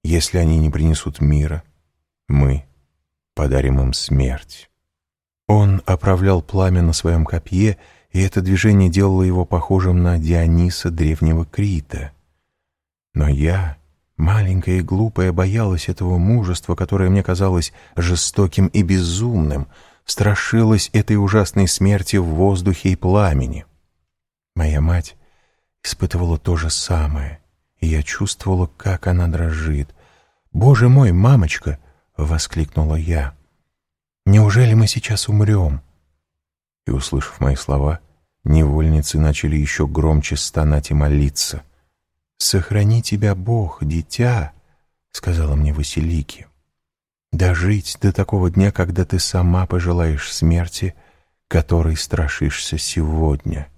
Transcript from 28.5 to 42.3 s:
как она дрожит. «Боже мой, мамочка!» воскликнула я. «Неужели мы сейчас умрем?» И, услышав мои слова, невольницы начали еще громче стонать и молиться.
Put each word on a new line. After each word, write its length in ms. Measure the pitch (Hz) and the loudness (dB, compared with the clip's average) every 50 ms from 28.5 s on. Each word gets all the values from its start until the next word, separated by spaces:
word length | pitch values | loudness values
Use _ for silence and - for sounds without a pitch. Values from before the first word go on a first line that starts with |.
| 92 90 90 - _ | -2 -2 -2 -4 _
как 300 | - - 98 92 - - | -8 -6 -6 -4 -4 -2
она 200 | 92 90 87 87 | -2 0 0 0
дрожит. 680 | 85 80 80 85 82 78 80 80 80 76 71 71 - - _ _ _ _ _ _ _ _ _ _ _ | 0 -2 -2 -2 -4 -4 -4 -4 -4 -4 -4 -6 -8 -12 _ _ _ _ _ _ _ _ _ _ _
«Боже 360 | - - 107 135 143 110 120 123 | -4 2 4 6 6 6 6 6
мой, 220 | 127 139 131 104 | 6 6 6 6
мамочка!» 680 | 87 87 101 123 139 123 87 76 - - - - 71 - _ _ _ _ _ _ _ | 4 4 4 6 6 4 4 0 -4 -6 -6 -8 -8 -8 _ _ _ _ _ _ _
воскликнула 800 | - 76 76 80 78 - - - 82 78 71 - 80 78 76 78 | -6 -4 -2 -2 -4 -4 -4 -4 -6 -6 -2 -2 -2 0 0 0
я. 380 | 80 80 85 85 78 69 69 - _ _ _ _ _ _ _ _ _ _ _ _ _ _ _ _ _ _ | -2 -2 -2 -2 -2 -4 -6 -10 _ _ _ _ _ _ _ _ _ _ _ _ _ _ _ _ _ _
«Неужели 480 | 104 101 107 107 101 98 123 127 117 110 | 4 6 6 6 6 4 4 4 6 4
мы 120 | 113 110 | 4 4
сейчас 440 | 104 - 110 - - 110 101 - - | 2 0 -6 -4 -4 -4 -4 -2 0
умрем?» 500 | 104 104 104 104 107 98 90 73 69 71 _ _ _ _ _ _ _ _ _ _ _ _ _ _ _ _ _ _ _ _ _ | 0 2 2 2 2 2 2 0 -2 -4 _ _ _ _ _ _ _ _ _ _ _ _ _ _ _ _ _ _ _ _ _
И, 40 | - | -6
услышав 500 | 64 67 67 - 69 69 69 - - - | -4 -4 -4 -4 -6 -6 -6 -6 -6 -4
мои 140 | 64 69 67 | -2 -2 -2
слова, 460 | 65 - - 69 69 69 73 82 - _ _ _ _ _ _ _ _ _ | -2 -4 -4 -2 0 0 -2 -2 -4 _ _ _ _ _ _ _ _ _
невольницы 720 | - 76 80 78 71 71 78 78 78 78 76 73 - - 76 | 2 4 4 4 2 2 0 2 2 2 2 0 0 0 0
начали 380 | 78 76 71 - - 73 78 | 0 0 0 -2 -2 -2 0
еще 300 | 76 73 71 - - 80 | 0 -2 -2 -2 -2 -2
громче 500 | 71 71 76 73 80 78 73 71 - 78 | -2 0 0 0 2 2 0 0 -2 -6
стонать 540 | 73 - - - 78 78 76 73 73 73 - | -6 -6 -6 -2 0 0 2 0 0 -2 -2
и 40 | 76 | -2
молиться. 680 | 73 73 73 73 73 71 69 71 - - - - - - _ _ _ _ _ _ _ _ _ _ _ _ _ | 0 2 2 2 2 0 0 -2 -4 -8 -6 -8 -12 -14 _ _ _ _ _ _ _ _ _ _ _ _ _